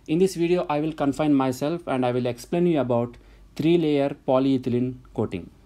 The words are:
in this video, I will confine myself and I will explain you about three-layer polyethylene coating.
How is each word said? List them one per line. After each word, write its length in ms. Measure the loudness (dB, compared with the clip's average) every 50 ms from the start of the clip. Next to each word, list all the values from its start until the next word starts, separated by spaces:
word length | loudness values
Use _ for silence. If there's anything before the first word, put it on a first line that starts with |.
| _
in 120 | -2 0 2
this 160 | 2 2 2
video, 300 | -2 0 0 0 0 0 -2
I 100 | -2 -2
will 140 | -2 -4 -4
confine 400 | -2 -2 -2 0 0 2 2 4
myself 480 | 4 2 0 -2 -2 -4 -4 -4 -6 -4
and 200 | -4 -2 -2 0
I 80 | 0 0
will 140 | 0 -2
explain 400 | -4 -6 -8 -6 -4 -2 0 2
you 120 | 2 2 2
about 380 | 2 2 0 0 0 -2 -6 -14 -20 -20 -20 -20 -20 -12 -6
three-layer 580 | -2 2 2 4 4 2 2 2 2 0 -2 -4 -4 _
polyethylene 760 | 2 2 2 4 2 0 0 0 -2 -2 -2 -2 -4 -6 -10 -16 -8 -4
coating. 360 | -4 -4 -4 -6 -10 -12 -14 -20 -20 _